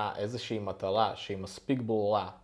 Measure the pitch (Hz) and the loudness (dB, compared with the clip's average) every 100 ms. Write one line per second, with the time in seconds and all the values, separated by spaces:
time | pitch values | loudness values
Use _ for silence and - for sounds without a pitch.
0 | 104 - 104 120 - 110 98 92 95 104 | 0 -2 -4 -4 -4 -2 -2 -2 0 4
1 | 107 92 - 98 92 - - 131 113 110 | 4 0 -6 -6 -6 -8 0 0 2 2
2 | 101 104 92 - | 4 2 2 -6